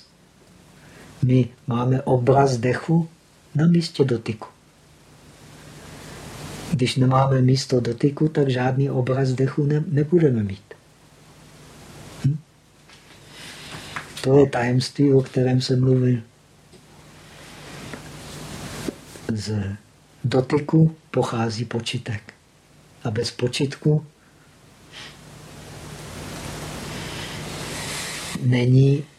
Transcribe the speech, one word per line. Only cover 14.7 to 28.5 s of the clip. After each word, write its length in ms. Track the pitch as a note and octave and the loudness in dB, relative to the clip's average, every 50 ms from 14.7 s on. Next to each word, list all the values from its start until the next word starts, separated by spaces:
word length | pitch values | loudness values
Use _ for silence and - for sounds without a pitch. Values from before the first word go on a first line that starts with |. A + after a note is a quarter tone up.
| B2 B2+ B2+ - - - C#3+ C#3+ C3+ | 2 0 0 -2 0 2 4 4 6
o 80 | C3+ | 4
kterém 400 | C3 - - C3 B2+ B2+ B2+ B2+ | 2 2 0 0 2 2 2 0
jsem 200 | B2+ - C3 B2+ | 0 0 0 2
mluvil. 400 | C3 C3 C3 B2+ B2+ B2+ B2 A#2 A2 - _ _ _ _ _ _ _ _ - - - - - - - - - - - - - - - - - - - - - - - - - - - - - - - - - - - - - - - - - - - - - - - - - - - - A2+ | 4 4 4 4 4 2 0 0 -4 -10 _ _ _ _ _ _ _ _ -20 -20 -20 -20 -20 -20 -20 -20 -20 -20 -20 -20 -20 -20 -20 -20 -20 -20 -18 -18 -16 -16 -16 -16 -16 -16 -16 -18 -18 -18 -16 -16 -16 -14 -14 -14 -14 -12 -12 -12 -12 -8 -8 -8 -8 -8 -18 -20 -20 -12 -6 -6 -4
Z 440 | G#2 G2+ G#2+ A2 G#2 F#2+ G2 G2+ - - _ _ _ _ _ _ _ - | -4 -4 -4 -4 -4 -4 -4 -6 -10 -14 _ _ _ _ _ _ _ -4
dotyku 720 | B2 C3+ C3 B2+ - D3+ C#3+ C#3+ - D#3+ D#3+ D#3+ D#3+ D#3+ - _ _ | 0 2 0 0 2 -2 -2 0 2 4 4 4 4 2 -4 _ _
pochází 540 | - B2+ A#2+ - B2 A2+ A2+ A#2 G#2+ G#2+ B2 | -2 -2 -2 0 -2 -2 -2 -2 -2 -4 -6
počitek. 680 | - - A#2 A2+ - - A2+ - - G#2+ G2+ - - - _ _ _ _ _ _ _ _ _ _ _ _ - - | -6 -6 -6 -6 -6 -8 -6 -6 -8 -8 -8 -10 -16 -20 _ _ _ _ _ _ _ _ _ _ _ _ -10 -8
A 80 | A#2+ | -6
bez 200 | G#2+ A#2 A#2+ - | -4 -4 -4 -4
počitku 720 | - - B2+ B2 - - C#3+ C3+ - - - D3+ D3+ D3+ - - _ _ _ _ _ _ _ - - - - - - _ - - - - - - - - - - - - - - - - - - - - - - - - - - - - - - - - - - - - - - - - - - - - - - - - - - - - - - - - - - - - - - - - - - - - - - - - | -4 -2 -2 -2 0 -2 -2 -2 -4 0 2 2 2 2 0 -6 _ _ _ _ _ _ _ -20 -20 -20 -20 -20 -20 _ -20 -20 -20 -18 -18 -18 -20 -20 -20 -20 -20 -20 -20 -20 -20 -20 -18 -18 -18 -16 -16 -16 -16 -16 -14 -14 -14 -14 -12 -12 -12 -10 -10 -10 -10 -10 -10 -10 -10 -10 -10 -10 -10 -10 -10 -10 -10 -10 -10 -10 -10 -12 -10 -10 -10 -10 -10 -10 -10 -10 -8 -8 -8 -8 -8 -8 -10 -10 -10 -10 -8 -2
není 640 | C3+ B2 | 0 2